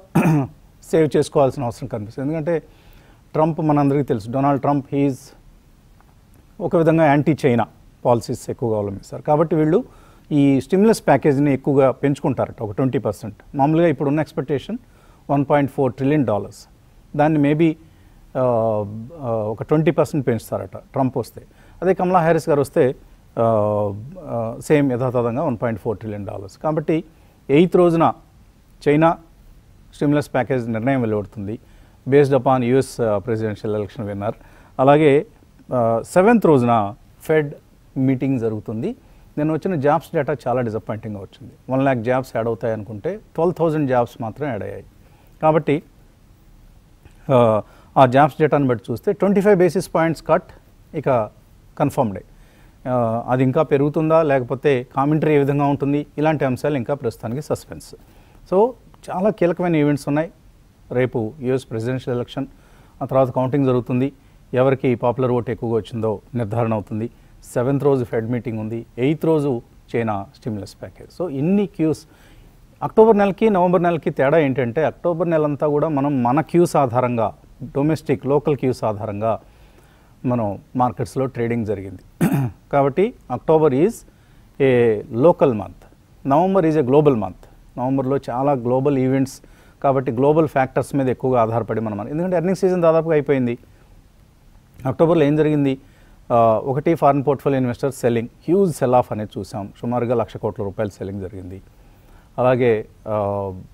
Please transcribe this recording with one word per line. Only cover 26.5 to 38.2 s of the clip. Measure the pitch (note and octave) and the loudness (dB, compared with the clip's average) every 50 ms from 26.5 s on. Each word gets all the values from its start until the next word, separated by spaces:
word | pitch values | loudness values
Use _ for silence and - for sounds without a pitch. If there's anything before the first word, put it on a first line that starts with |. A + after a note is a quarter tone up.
| - | -12
కాబట్టి | - - D#3 D#3 D#3+ D3+ - D#3+ D#3+ - - - _ - _ _ _ _ - | -8 -4 -4 -2 -2 -2 -2 -2 -2 -4 -8 -16 _ -20 _ _ _ _ 2
ఎయిత్ | C3+ D3+ F#3 E3+ - | 4 4 4 4 4
రోజున | F3+ F3 F3 E3 E3 D#3 A#2+ - - - _ _ - - _ _ _ _ _ - - - | 4 4 4 4 4 2 2 0 -2 -8 _ _ -20 -20 _ _ _ _ _ -16 -4 0
చైనా | D3 C#3+ D3+ D#3+ E3 F3 - - - _ - - - - - - _ - - - - - | 2 4 4 4 4 2 0 -6 -20 _ -20 -20 -20 -20 -20 -20 _ -20 -20 -20 -16 -8
stimulus | - D#3 C#3+ D3 D3 C#3+ - - | -2 0 2 2 2 0 -2 -2
package | C3 A#2+ - C3+ B2+ A#2 A#2 | -2 -2 0 -2 -2 -2 -4
నిర్ణయం | A2+ A2 A2+ C3+ C#3 C3 | -4 -2 -2 0 0 0
వెలువడుతుంది, | A#2+ G#2+ G#2+ G#2 G2 - - A2 G2 G2 A2+ - - - - - - _ _ _ - B2+ | 0 0 0 -2 -4 -6 -10 -10 -8 -8 -10 -10 -12 -18 -20 -20 -20 _ _ _ -2 2
based | C3+ C#3+ D3 C3 C#3 | 4 4 6 6 4
upon | B2+ A#2 C3+ C3 B2+ A#2+ | 2 2 2 2 2 2
యూఎస్, | A#2+ B2+ C3+ B2+ - - - | 2 2 2 2 0 -4 -2
ఆ, | A#2+ A2 G#2 | 0 0 0
presidential | G2+ - B2 A2+ A2 A2 G#2+ G#2 - - G#2+ G#2 | 0 -2 -4 -4 -2 -4 -4 -6 -6 -6 -4 -4
election | G#2+ G#2 G2 - - G#2+ | -4 -4 -6 -8 -10 -8
winner. | G2+ G2+ G2+ G2+ A2+ - - - - - - - - _ - | -8 -6 -6 -6 -6 -8 -8 -12 -20 -20 -20 -20 -10 _ 2
అలాగే, | C3 C#3 C#3+ D3+ D#3+ C#3+ C3+ D#3 - - - _ _ - _ - - - C3+ | 4 4 6 6 6 4 4 2 0 -4 -10 _ _ -20 _ -20 -12 -6 -2
ఆ, | B2 A#2 A2+ A2+ A2+ - - - | -2 0 0 0 -2 -4 0 2
seventh | F3 F#3 A3+ B3 G#3+ - | 4 4 6 4 4 4
రోజున | E3+ D3+ B2+ A#2+ A#2+ A#2 A2+ G2+ G2 - - - - _ _ | 4 4 4 4 4 2 2 0 -2 -6 -12 -20 -20 _ _
Fed | - - D#3 D#3 D3+ C#3+ - - _ _ _ _ _ _ - | -4 -2 0 0 0 -2 -6 -14 _ _ _ _ _ _ -4
meeting | C3+ C3 C3 C3+ B2+ | -2 0 0 0 0